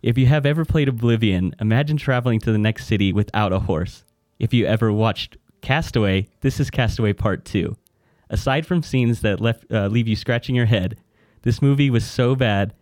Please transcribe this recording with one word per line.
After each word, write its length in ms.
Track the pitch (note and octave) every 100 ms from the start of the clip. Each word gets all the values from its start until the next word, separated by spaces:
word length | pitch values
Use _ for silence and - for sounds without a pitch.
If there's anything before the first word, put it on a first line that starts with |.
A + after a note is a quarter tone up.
If 160 | - A#2+
you 80 | B2+
have 180 | D3+ C#3+
ever 180 | D3+ D#3+
played 220 | D#3+ C#3
Oblivion, 640 | A#2+ A#2 A#2 A2 F#2 F#2 -
imagine 380 | G#2+ A2 D3 D3+
traveling 440 | - B2+ B2 A2+
to 120 | A2+
the 60 | G#2+
next 280 | G#2+ A2 -
city 240 | G#2+ G2
without 400 | F#2 G#2 - G#2
a 60 | F#2
horse. 440 | - E2 F2 - _ _ _ _
If 140 | A#2
you 140 | B2 G#2+
ever 260 | A2 A2+
watched 460 | G#2 A2+ A#2 - - _ _
Castaway, 680 | - C3+ D#3 - G#2 F#2+ F#2+ _
this 180 | C3+ C3+
is 80 | C#3
Castaway 460 | - A#2 - A2
Part 300 | G2+ G#2+ F#2 -
Two. 300 | G2+ E2+ A2+ _ _ _ _ _
Aside 380 | - - C3+ D#3+
from 160 | F3
scenes 380 | D#3 C3 A#2+ A#2
that 180 | A2 F#2+
left, 240 | A2 A2+ _
uh, 140 | A2+ G2+
leave 220 | A2+ A2+
you 80 | G#2+
scratching 380 | - A#2+ -
your 120 | B2 A#2
head, 320 | A2 F#2 A2+ _ _ _ _
this 220 | - A#2+
movie 260 | C#3 C#3 C#3
was 140 | A#2+
so 300 | A2 - A#2+
bad 400 | C3 B2+ G2+ G#2+ -